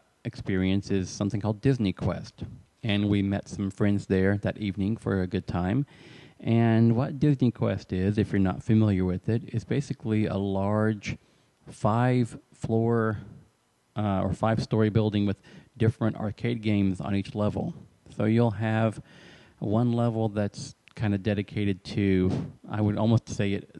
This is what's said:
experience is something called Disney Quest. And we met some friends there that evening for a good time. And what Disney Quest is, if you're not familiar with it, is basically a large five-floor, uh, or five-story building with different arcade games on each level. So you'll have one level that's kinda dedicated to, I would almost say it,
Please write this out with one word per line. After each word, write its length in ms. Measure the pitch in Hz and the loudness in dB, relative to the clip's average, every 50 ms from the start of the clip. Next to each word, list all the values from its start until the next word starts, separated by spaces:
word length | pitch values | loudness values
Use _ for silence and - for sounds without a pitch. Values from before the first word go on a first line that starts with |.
| - _ _ _ - | -10 _ _ _ -12
experience 640 | - - - - - 98 92 92 92 95 98 95 - | -10 -10 -8 -4 -2 0 0 2 2 0 0 0 0
is 200 | 98 98 95 - | -2 -2 -2 -2
something 300 | - - 104 101 - 101 98 | -4 -4 -4 -2 -2 -2 -2
called 180 | 104 107 104 | -4 -2 0
Disney 320 | - 135 135 117 107 95 90 | 2 2 2 2 0 -2 -2
Quest. 520 | - - 95 85 - - - - - - - - - - _ _ _ - | -2 -2 -4 -4 -4 -8 -12 -14 -14 -14 -14 -14 -16 -20 _ _ _ -2
And 260 | 113 101 101 104 104 | -2 0 0 2 2
we 100 | 104 101 98 | 2 2 2
met 260 | 98 98 98 - - | 0 -2 -4 -4 -8
some 220 | - 90 101 98 | -8 -6 -6 -4
friends 360 | - - 107 104 101 101 - | -2 0 2 2 2 0 0
there 320 | - 98 95 95 98 101 101 | 0 2 2 4 2 2 0
that 180 | - 92 - - | -2 -4 -4 -4
evening 380 | 107 101 90 104 95 101 113 | -4 -4 -4 -2 -2 -2 -2
for 240 | 110 - 107 101 95 92 | -4 -4 -2 -2 -2 -2
a 40 | |
good 200 | 90 - 92 - | -2 -2 -4 -4
time. 380 | - - 90 90 92 107 131 143 - - - - - - - - - - - | -4 -4 -2 -2 0 0 -2 -2 -4 -8 -18 -20 -20 -20 -20 -20 -20 -20 -8
And 540 | - 120 113 117 117 113 113 110 117 117 117 | -2 0 2 4 4 4 6 6 6 6 4
what 220 | 113 139 - 160 135 | 4 0 -2 -2 0
Disney 320 | 143 151 143 123 131 120 | 2 2 4 4 2 0
Quest 420 | - - 113 107 98 92 - - 95 | 2 0 -2 -2 -2 -4 -4 -4 -2
is, 260 | 92 92 101 104 107 | 0 0 2 2 2
if 120 | 104 - - | 2 2 2
you're 60 | 101 | 2
not 240 | 95 95 - - - | 2 2 0 0 0
familiar 420 | - 113 110 110 104 98 92 92 | 2 4 4 6 4 4 2 2
with 240 | 92 90 98 - - | 0 0 -2 -2 -2
it, 120 | 110 120 - - - | -2 -2 -2 -4 -6
is 100 | 110 - | -6 -4
basically 640 | - 113 139 143 - - - - 113 110 107 107 | -2 -2 -2 -2 -4 -6 -8 -4 -2 0 0 0
a 100 | - - | 0 0
large 800 | 98 98 101 95 95 98 101 107 107 107 110 110 101 - - - - _ _ _ _ _ _ _ _ _ - - - - 107 107 117 123 | -2 -2 -2 0 0 0 0 2 2 2 0 0 -2 -6 -8 -10 -10 _ _ _ _ _ _ _ _ _ -20 -8 -2 0 2 2 4 4
five-floor, 1120 | 127 123 127 120 110 - - - _ _ _ - - 113 113 113 113 117 117 110 110 107 101 - - - - - _ _ _ _ _ _ _ _ _ - | 4 4 2 2 0 -4 -10 -20 _ _ _ -4 -2 0 0 2 2 2 2 0 0 -2 -4 -8 -12 -18 -20 -20 _ _ _ _ _ _ _ _ _ -6
uh, 240 | - 104 104 98 95 95 | -4 -2 0 0 0 0
or 100 | 95 - | -2 -2
five-story 580 | - - 113 110 110 110 - - 110 110 107 | 0 0 0 0 0 -2 0 0 2 2 2
building 360 | 98 110 107 107 101 104 101 | 2 2 2 2 2 0 0
with 140 | 101 98 - _ - - - - _ _ - | 0 -2 -6 _ -20 -20 -20 -20 _ _ -2
different 380 | 110 113 - - 117 110 - | 0 0 0 0 -2 -2 -2
arcade 440 | - 107 104 - - - 120 120 113 107 | -4 -6 -6 -6 -4 -4 -4 -4 -4 -2
games 380 | 110 107 101 101 95 95 90 | 0 0 2 2 0 0 -2
on 140 | 76 - 101 | -4 -4 -4
each 200 | 98 95 - - | -4 -4 -4 -4
level. 400 | 107 104 104 98 98 - - 85 - - - _ _ _ - - | -2 -2 -2 -2 -4 -6 -6 -8 -10 -16 -20 _ _ _ -12 -6
So 80 | - 104 | -2 0
you'll 260 | 107 110 117 120 117 104 | 2 2 2 2 2 0
have 480 | 98 113 110 110 110 110 113 104 - - - - - - - - - - - _ - | -2 -2 -2 0 0 0 0 -2 -4 -10 -18 -20 -20 -20 -20 -20 -20 -20 -20 _ -8
one 340 | - 110 101 113 123 123 117 | -4 -2 0 2 2 2 2
level 360 | 117 117 120 110 113 110 110 | 2 0 0 0 0 -2 -2
that's 460 | 101 104 101 101 - - - - - _ _ _ _ | -2 -2 -4 -4 -6 -10 -14 -16 -16 _ _ _ _
kinda 240 | - 117 104 101 98 | -4 -2 0 0 0
dedicated 640 | 92 110 101 101 95 - - 107 104 101 95 90 - | 0 0 0 -2 -2 -4 -4 -2 -2 -2 -2 -4 -6
to, 460 | - - - 101 98 95 92 92 92 95 - - - - - - - | -6 -2 0 2 4 4 4 4 2 2 0 -4 -6 -10 -16 -12 -8
I 120 | 107 107 | -4 0
would 160 | 107 104 104 104 | 0 0 0 2
almost 300 | 110 113 117 110 - - | 2 4 4 2 2 0
say 240 | - - 104 101 98 | -4 -4 -2 -2 -2
it, 160 | - - - - - | -4 -6 -10 -16 -12